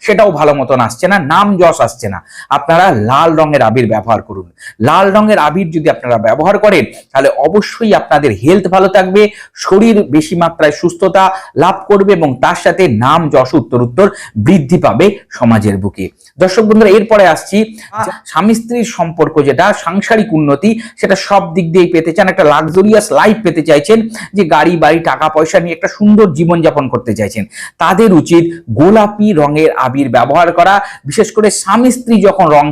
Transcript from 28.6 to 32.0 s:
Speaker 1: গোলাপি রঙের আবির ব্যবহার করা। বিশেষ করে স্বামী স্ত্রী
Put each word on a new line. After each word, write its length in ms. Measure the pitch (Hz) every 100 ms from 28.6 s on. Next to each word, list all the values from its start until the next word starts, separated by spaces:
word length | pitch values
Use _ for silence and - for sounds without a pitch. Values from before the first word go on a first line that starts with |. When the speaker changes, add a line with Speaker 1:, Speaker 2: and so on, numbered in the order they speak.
| -
Speaker 1:
গোলাপি 560 | 110 170 220 208 - 214
রঙের 360 | 165 143 151 156 -
আবির 300 | 131 135 131
ব্যবহার 400 | 117 120 156 170
করা। 220 | 170 175 196 196 - 139
বিশেষ 220 | 175 202
করে 160 | - 208
স্বামী 380 | - - 220 254
স্ত্রী 240 | 247